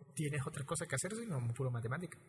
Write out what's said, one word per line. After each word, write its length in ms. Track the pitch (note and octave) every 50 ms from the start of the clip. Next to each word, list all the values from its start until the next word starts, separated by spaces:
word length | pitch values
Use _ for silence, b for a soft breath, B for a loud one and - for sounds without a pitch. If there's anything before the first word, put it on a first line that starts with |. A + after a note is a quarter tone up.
| - - -
tienes 260 | - D#3 C#3+ D3+ C#3+ C3
otra 180 | D#3+ - - C3+
cosa 220 | - E3 D#3 E3+
que 100 | - -
hacer, 180 | C3+ - F#3 A3
sino 240 | A3 A#3 A3+ E3 C3 A#2+ A#2 A#2
puro 180 | - C3+ B2+
matemática. 460 | B2 A#2 A#2 A#2 B2+ E3 F3 - - - -